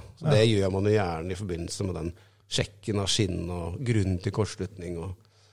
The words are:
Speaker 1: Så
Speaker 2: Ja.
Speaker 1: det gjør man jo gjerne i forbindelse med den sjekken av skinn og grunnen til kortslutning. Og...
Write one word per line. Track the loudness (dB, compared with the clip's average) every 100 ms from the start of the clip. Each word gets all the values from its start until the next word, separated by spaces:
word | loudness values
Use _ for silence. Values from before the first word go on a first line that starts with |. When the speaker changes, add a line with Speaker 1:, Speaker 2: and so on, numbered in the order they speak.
| -16 -4
Speaker 1:
Så | 4
Speaker 2:
Ja. |
Speaker 1:
det | 6 6
gjør | 6 2
man | 2
jo | 4
gjerne | 4 2 -2 -6
i | -6
forbindelse | -6 -6 -6 -4 -4
med | -4
den | -6 -8 -20 _ -4
sjekken | -2 -2 -6 -4 -2
av | 0
skinn | 2 2 0 -4
og | -6 -6 -6
grunnen | 0 2 2 0
til | -2
kortslutning. | -2 -2 -4 -10 -8 -8 -8
Og... | -8 -12 _ _ _